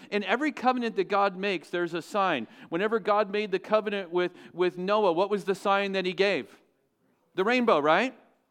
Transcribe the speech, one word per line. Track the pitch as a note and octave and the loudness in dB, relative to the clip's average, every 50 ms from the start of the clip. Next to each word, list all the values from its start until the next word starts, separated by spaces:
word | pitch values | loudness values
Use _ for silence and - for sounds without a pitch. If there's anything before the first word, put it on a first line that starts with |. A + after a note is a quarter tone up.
| - - | -10 -6
In | G3 G#3 G3+ | -4 -4 0
every | F#3 G3+ A#3+ D4+ D4+ - | 0 0 0 0 -2 -4
covenant | - - B3+ B3+ B3+ A#3+ A3+ F#3 | 0 0 0 0 0 -2 -4 -2
that | G3 F3+ D#3+ | -4 -2 0
God | G#3 G3 G3+ G3+ F#3 | 2 2 2 0 0
makes, | F#3 G3 G#3 F#3+ E3 - - | -2 -2 -2 -2 -4 -4 -4
there's | - F3 F3 E3+ E3+ | -4 -2 -2 -2 -4
a | E3+ | -6
sign. | D3 - - G#3 G3 F#3 D#3+ B2+ A2 - - - - - | -6 -4 -2 0 0 0 0 -2 -4 -8 -14 -20 -10 -6
Whenever | - E3 G3+ A3 A3+ A3+ | -4 -2 0 0 0 0
God | F3 G#3+ G#3 G#3 A3 G3 | 0 2 2 2 2 0
made | G3 G#3 G#3+ G3+ | -2 -4 -2 -2
the | F#3 F3+ | -4 -4
covenant | - - G#3+ G#3+ G3+ G#3 G3+ G3+ F#3+ E3 | -2 0 0 0 0 -2 -4 -6 -6 -4
with, | E3+ F3+ F3+ F3 F3 - - - - | -2 -2 -2 -2 -4 -10 -20 -10 -4
with | E3 F3+ F3+ E3+ | -2 -2 -2 -2
Noah, | F3 F3+ F#3+ G#3 A3 G#3 F#3 | -4 -2 0 2 2 4 4
what | E3 E3 G3+ G3 | 2 2 0 0
was | G#3 G3 E3 | -2 -2 -2
the | F3+ G3 | -4 -4
sign | - - G#3 G3 G3 G3+ G3 G3 | -2 0 0 2 2 0 0 -2
that | F#3+ F3+ | -2 -2
he | F#3 F#3 | -2 0
gave? | D#3+ F#3+ G3+ F#3+ C#3+ A2+ - - - _ _ _ _ _ _ _ _ _ _ _ _ _ _ _ | 0 0 2 0 -2 -4 -8 -14 -20 _ _ _ _ _ _ _ _ _ _ _ _ _ _ _
The | - F#3+ | -2 0
rainbow, | A3 B3 B3+ A#3+ A3+ F#3+ D3+ | 2 2 2 4 4 4 4
right? | C#3 D3+ D#3 F#3 A#3 C4 B3+ - _ _ _ _ _ _ | 4 4 4 4 2 0 -4 -10 _ _ _ _ _ _